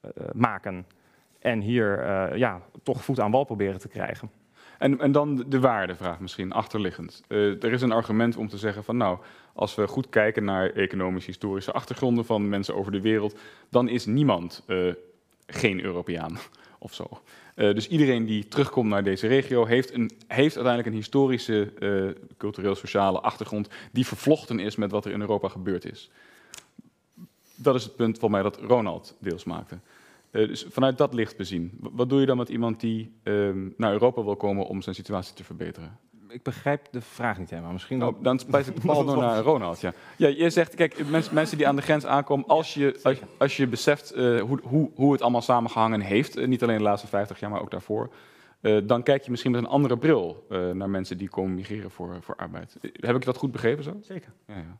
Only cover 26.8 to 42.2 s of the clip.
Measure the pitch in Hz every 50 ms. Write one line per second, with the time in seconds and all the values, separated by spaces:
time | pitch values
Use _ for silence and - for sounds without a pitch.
26.8 | - _ _ _ _ _ _ - - _ _ _ _ _ _ - 120 139 131 127
27.8 | 113 107 - - 120 113 107 - - 107 104 98 98 104 - - - 104 123 123
28.8 | 110 95 82 85 - - - _ - 95 82 - - 87 82 80 78 - 85 92
29.8 | _ _ _ _ _ _ _ _ _ _ - 110 110 107 - - - - - -
30.8 | 135 135 127 127 147 131 127 117 113 107 - - 98 87 95 85 85 87 98 117
31.8 | - - - 117 123 123 135 139 135 131 127 123 120 117 - 117 117 117 110 113
32.8 | - 113 113 110 110 110 - _ _ 107 104 104 101 101 95 95 95 95 - -
33.8 | 117 107 101 104 117 123 120 120 107 104 101 98 - 101 98 98 95 - 98 98
34.8 | 92 - 92 - 98 - 104 95 90 - - - 82 - 82 82 87 82 82 -
35.8 | 82 82 107 - _ _ _ - - - 117 123 _ 135 123 - - 139 147 143
36.8 | _ - - 123 113 - - - 120 120 101 90 90 80 85 85 85 85 90 92
37.8 | - - 131 127 120 123 107 101 101 127 127 127 131 151 147 143 139 127 120 113
38.8 | 110 151 151 147 175 151 139 147 131 117 113 110 110 139 156 127 98 87 85 -
39.8 | - 90 - - - - - - - 143 143 147 165 170 160 175 165 - - -
40.8 | 170 156 - - 156 143 151 165 160 - 156 156 156 151 - 151 147 139 139 139
41.8 | - - 156 151 143 - 131 143